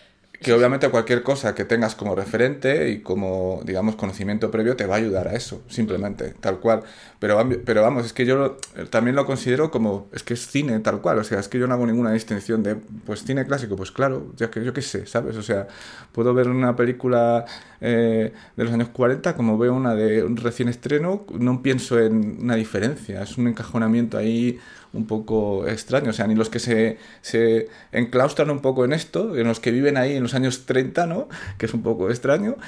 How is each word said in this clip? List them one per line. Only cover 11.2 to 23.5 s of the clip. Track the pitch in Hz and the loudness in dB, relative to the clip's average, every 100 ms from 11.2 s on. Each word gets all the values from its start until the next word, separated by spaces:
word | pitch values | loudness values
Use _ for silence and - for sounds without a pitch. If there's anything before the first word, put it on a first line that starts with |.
sea, | 107 101 | 0 -2
es | 101 | -2
que | 123 | -2
yo | 127 | 0
no | |
hago | 123 120 | 2 2
ninguna | 113 120 | 2 2
distinción | 110 - 104 - 113 | 0 -2 -6 -2 0
de, | 101 | 0
pues, | 107 - - - 104 | -2 -8 -14 -10 -8
cine | - 135 131 | -4 -2 -2
clásico, | 139 117 95 | -4 -4 -6
pues | 95 | -6
claro, | - 135 131 139 - | -2 0 0 -6 -6
ya | 117 | -4
que | 110 | -2
yo | 120 | -4
qué | 135 | -4
sé, | 131 98 92 | -6 -8 -4
¿sabes? | 117 131 110 | -4 -2 -6
O | |
sea, | 107 101 98 - - - - | -2 -2 -2 -10 -18 -20 -10
puedo | - 120 | 0 2
ver | 123 123 | 4 4
una | 127 127 | 2 2
película, | 123 120 123 127 123 120 117 117 - - - | 2 0 0 2 4 4 2 -2 -14 -20 -6
eh, | - 117 117 110 110 - - - | 0 2 4 2 0 -4 -14 -4
de | |
los | 113 | -2
años | 117 117 | 0 -2
cuarenta | - 123 139 175 170 | 0 0 2 -2 0
como | 117 110 | 2 2
veo | 123 | 2
una | 127 131 | 2 0
de | 110 107 110 | 2 2 2
un | 92 117 | 0 0
recién | 117 117 120 | -4 -2 -2
estreno, | 120 127 147 170 202 - - | -2 -2 0 0 -4 -6 -2
no | 123 127 | 0 0
pienso | 131 127 - 117 | 0 -2 2 2
en | 113 110 107 - | 4 2 0 -2
una | 120 117 | -2 -2
diferencia, | 110 101 110 151 - 95 | -2 -2 -2 -2 -8 -8
es | 101 - | -8 -2
un | |
encajonamiento | 120 | -2